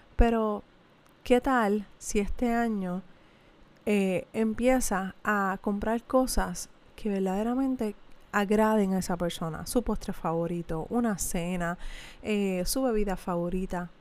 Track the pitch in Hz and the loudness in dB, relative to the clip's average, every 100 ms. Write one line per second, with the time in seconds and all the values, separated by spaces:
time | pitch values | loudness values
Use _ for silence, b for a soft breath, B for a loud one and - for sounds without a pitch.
0 | B - 233 226 214 208 - - _ _ | B 4 4 4 0 -2 -8 -20 _ _
1 | - - - 247 269 254 208 208 196 - | -20 -16 2 4 4 2 2 0 -4 -12
2 | - 214 202 - 240 233 233 208 180 185 | -4 -2 0 0 0 0 0 -2 -4 -6
3 | - B B B B B - - - 208 | -8 B B B B B -20 -8 0 2
4 | 190 180 - 220 220 214 240 262 240 185 | 2 0 -4 -2 0 2 4 4 2 -2
5 | 190 - - 208 196 196 - 202 214 226 | -4 -6 -2 0 0 -2 -2 -2 0 -2
6 | - 262 262 - 185 180 - - - - | 2 2 4 2 0 -4 -10 -16 -20 -8
7 | 214 196 190 190 220 247 269 254 214 - | -2 0 0 0 0 0 0 0 -4 -6
8 | - - - 202 202 214 220 220 196 190 | -16 -20 -4 -2 2 4 6 4 4 0
9 | - 175 175 - 160 151 160 254 - 214 | -2 -2 -2 -4 -6 -6 -2 -2 0 -2
10 | - 175 165 165 170 175 165 165 - 233 | -4 -6 -4 -2 -2 -4 -4 -6 -2 0
11 | 233 190 - 180 170 180 170 175 B B | 0 -2 -4 -4 -2 -2 -4 -4 B B
12 | B B - 208 196 180 180 262 262 214 | B B -4 -2 0 0 -2 0 0 0
13 | 202 180 - 175 175 185 190 180 175 - | 0 -2 -2 -2 -2 -2 -4 -6 -8 -12